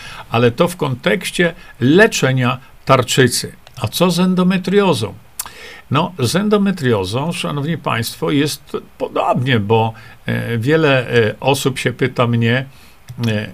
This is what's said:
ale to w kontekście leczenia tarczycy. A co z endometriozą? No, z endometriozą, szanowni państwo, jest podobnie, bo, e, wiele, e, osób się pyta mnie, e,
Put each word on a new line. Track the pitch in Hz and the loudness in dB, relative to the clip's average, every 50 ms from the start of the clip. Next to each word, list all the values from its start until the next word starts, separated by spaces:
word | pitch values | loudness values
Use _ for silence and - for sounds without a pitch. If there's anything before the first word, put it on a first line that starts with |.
| - - - - - - | -18 -18 -18 -18 -8 -2
ale | - 117 123 120 | 0 2 2 2
to | 120 - 180 175 | 4 2 0 0
w | - | 0
kontekście | - 151 139 123 127 - 180 208 185 - - - - 175 165 - - - - - - | -4 -4 -4 -4 -2 -2 -2 -2 -2 -4 -6 -2 0 0 0 -2 -6 -18 -16 -6 0
leczenia | 117 135 156 190 220 226 - - - 131 131 127 123 123 131 131 - - - - - | 2 4 6 6 6 4 2 0 0 0 0 0 0 0 -2 -4 -10 -18 -20 -6 0
tarczycy. | - 135 123 117 - - 147 127 120 - - - 87 - - - - - - | 2 4 4 2 2 2 4 4 4 2 -2 -6 -8 -14 -16 -20 -20 -10 -6
A | - - | -6 -4
co | - - 175 185 | 0 0 0 2
z | 170 175 | 2 2
endometriozą? | 185 185 185 180 180 180 190 180 185 190 196 202 202 185 151 110 110 98 - - - - - - - - - - - - - - - - | 2 2 2 2 2 2 2 0 0 0 2 2 4 2 2 0 -2 -6 -8 -12 -20 -18 -14 -14 -14 -14 -14 -20 -20 -20 -20 -14 -6 -2
No, | 123 147 - - - - | 0 0 0 -2 -2 -2
z | 123 - - | -2 0 0
endometriozą, | 185 214 214 214 208 196 202 190 - 127 123 113 98 92 90 110 131 147 170 | 0 2 2 2 2 2 0 0 0 0 0 2 0 0 -2 -4 -4 -4 -4
szanowni | - - - 170 147 143 139 165 165 139 | -6 -6 -6 -6 -4 -4 -4 -4 -4 -4
państwo, | - 143 123 113 - - - - 160 170 | -4 -2 -2 -2 -4 -6 -6 -6 -4 0
jest | 156 139 151 147 - - - - - - - - - - | 0 0 0 0 -2 -8 -12 -10 -12 -12 -12 -12 -12 -10
podobnie, | - - - - - - - - 123 135 127 110 | -8 -6 -4 -2 0 0 0 0 0 0 0 0
bo, | 98 104 113 110 113 113 110 - - - - - - | 2 2 2 2 2 0 -4 -10 -20 -20 -20 -12 -8
e, | 120 117 117 113 113 117 117 | -6 -6 -4 -4 -4 -4 -2
wiele, | 113 143 160 160 160 143 135 127 117 - | 0 2 2 2 4 4 2 2 0 0
e, | 123 117 110 104 - - | 2 2 2 2 -2 -2
osób | - 131 139 139 - 135 - - | 0 0 0 0 0 -4 -4 -2
się | - 131 | -4 -4
pyta | 120 - 139 123 - - 120 | -2 -2 -4 -2 0 0 0
mnie, | 117 120 117 117 113 120 131 139 135 - - - - - - - - 120 120 120 | 2 2 2 2 2 0 -2 -4 -6 -14 -20 -20 -20 -20 -20 -20 -16 -8 -4 -2
e, | 113 107 104 107 - | -2 -2 -2 -4 -6